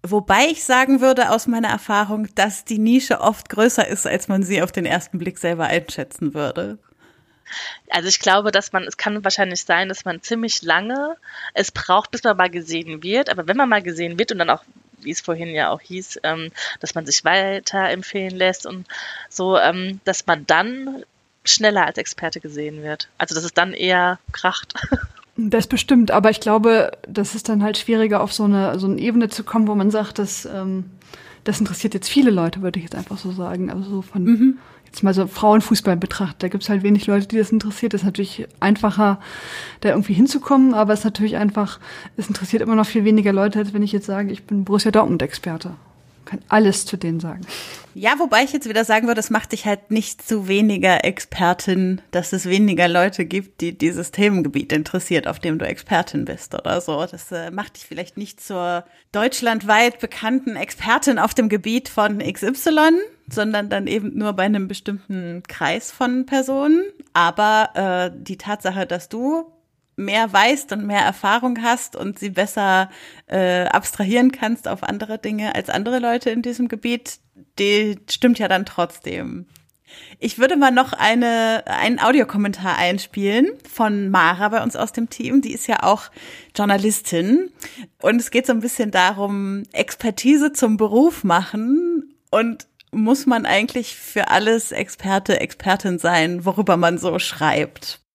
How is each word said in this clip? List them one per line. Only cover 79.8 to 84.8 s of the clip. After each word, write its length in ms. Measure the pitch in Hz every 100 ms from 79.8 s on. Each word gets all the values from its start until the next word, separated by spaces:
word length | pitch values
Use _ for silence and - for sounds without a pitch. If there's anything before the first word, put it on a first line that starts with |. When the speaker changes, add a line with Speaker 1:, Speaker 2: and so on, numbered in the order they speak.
| _ - - -
Speaker 1:
Ich 180 | 233 -
würde 180 | 269 330
mal 140 | 269
noch 220 | 247 262
eine, 720 | - 208 233 240 233 226 226 -
einen 320 | 90 214 240
Audiokommentar 800 | 226 277 - 208 202 190 185 -
einspielen 680 | 175 190 - - 196 220 330 480 -
von 400 | - 220 208 196
Mara 400 | 190 165 180 208
bei 120 | 220
uns 140 | 233
aus 160 | -